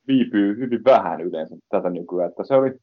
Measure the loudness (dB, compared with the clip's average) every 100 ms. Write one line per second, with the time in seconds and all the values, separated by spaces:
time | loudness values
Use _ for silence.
0 | 0 0 2 0 0 -2 -4 0 4 4
1 | 4 -6 -6 -6 -8 -12 _ -4 -2 -6
2 | -6 -4 -4 -6 0 2 2 -4